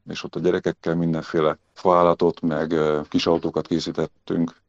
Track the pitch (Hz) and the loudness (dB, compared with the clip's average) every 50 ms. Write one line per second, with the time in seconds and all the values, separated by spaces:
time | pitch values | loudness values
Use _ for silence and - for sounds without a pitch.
0 | _ - 92 - - - - 87 80 90 87 92 - 87 80 - - 87 82 85 | _ -12 -10 -10 -10 -10 -6 -2 0 0 0 0 -2 -4 -6 -4 -4 -2 0 0
1 | 85 85 80 80 78 - - 82 78 76 76 - _ _ _ - - 95 90 87 | 0 0 -2 -2 -4 -2 -2 0 2 0 0 -2 _ _ _ -2 2 4 6 6
2 | 87 87 85 - 87 85 82 - - 82 76 76 80 80 85 80 78 76 76 76 | 6 4 4 4 2 0 0 0 -2 -2 -2 -2 -2 0 0 0 2 0 0 -2
3 | 73 - - 87 - 90 85 82 85 82 - 82 78 - 85 80 80 85 78 - | -4 -4 -4 -2 0 0 0 0 0 -2 -4 -4 -4 -2 -4 -4 -4 -4 -4 -4
4 | 80 - - _ _ - 92 87 82 80 - _ _ | -6 -6 -8 _ _ -6 -2 -2 -2 -4 -6 _ _